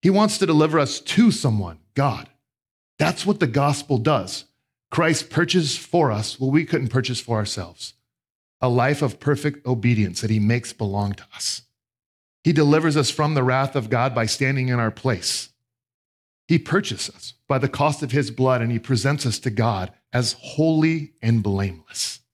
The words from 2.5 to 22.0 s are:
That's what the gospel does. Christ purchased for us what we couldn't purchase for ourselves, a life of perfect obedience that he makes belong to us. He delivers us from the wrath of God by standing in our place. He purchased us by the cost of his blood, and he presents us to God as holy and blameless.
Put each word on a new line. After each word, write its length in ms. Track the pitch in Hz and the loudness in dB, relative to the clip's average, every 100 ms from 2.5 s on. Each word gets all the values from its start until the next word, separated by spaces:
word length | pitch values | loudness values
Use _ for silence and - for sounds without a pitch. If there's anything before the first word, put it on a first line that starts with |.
| _ _ _ _ _ | _ _ _ _ _
That's 260 | 156 175 | -2 0
what 160 | 190 208 | -2 0
the 60 | 151 | 0
gospel 500 | 113 143 143 - 127 | 2 0 0 -2 -2
does. 480 | 110 139 92 - - _ _ _ _ | 2 0 -2 -12 -14 _ _ _ _
Christ 400 | - 165 160 - | 0 2 0 -2
purchased 480 | - 170 180 151 - | -2 0 0 0 -4
for 340 | - 175 147 | -2 2 2
us 260 | 104 107 - | 0 -4 -4
what 140 | 131 | 0
we 140 | 147 165 | 2 2
couldn't 220 | 160 127 | -2 0
purchase 320 | 131 117 120 | -2 -2 -6
for 180 | - 113 | -4 -2
ourselves, 560 | 101 - 87 85 - - _ _ _ _ _ _ | -2 -6 -10 -12 -18 -18 _ _ _ _ _ _
a 80 | 131 | 0
life 320 | 123 123 143 | 2 2 0
of 180 | 143 - | -2 -2
perfect 480 | - 143 151 143 131 | -2 0 -2 -6 -4
obedience 540 | 123 110 113 101 87 | 0 2 2 0 -2
that 100 | 110 | -2
he 80 | 110 | 2
makes 360 | 104 120 - | 2 0 -2
belong 400 | - 104 98 101 | -8 -4 -2 -4
to 100 | 101 - | -6 -12
us. 280 | - - - _ _ _ _ _ _ _ _ | -10 -8 -8 _ _ _ _ _ _ _ _
He 80 | - | 0
delivers 460 | 156 147 151 165 151 | 4 4 4 4 0
us 120 | 131 | 0
from 220 | - 151 | 0 0
the 100 | 151 | 2
wrath 320 | 127 127 135 | 2 0 0
of 140 | 139 110 | -4 -2
God 260 | 117 131 | 0 0
by 120 | 120 110 | 0 -2
standing 420 | - 135 139 127 | -2 -2 0 0
in 100 | 123 | 0
our 120 | 113 | 0
place. 580 | - 131 101 - - - _ _ _ _ _ _ _ _ _ _ | -2 -4 -2 -4 -6 -8 _ _ _ _ _ _ _ _ _ _
He 120 | 165 | 0
purchased 500 | - 180 202 104 - | 2 -2 -2 -8 -10
us 240 | - - - _ | -12 -20 -20 _
by 100 | 135 | -2
the 100 | 131 | -2
cost 360 | - 147 143 | 0 -2 -2
of 80 | 143 | -2
his 180 | 135 113 | -2 -2
blood, 320 | 117 131 127 | 0 0 2
and 80 | 117 | 0
he 80 | 117 | -2
presents 480 | - 127 113 147 127 | -2 0 0 0 -2
us 140 | 104 | -4
to 100 | 131 | -4
God 420 | 104 117 101 90 - _ | 0 0 0 -4 -12 _
as 240 | 123 117 - | -2 -2 -6
holy 720 | - - 160 160 156 160 147 _ | -10 0 2 4 2 0 -6 _
and 220 | 113 117 | 0 2
blameless. 760 | 104 98 98 85 _ - | 2 0 -2 -6 _ -8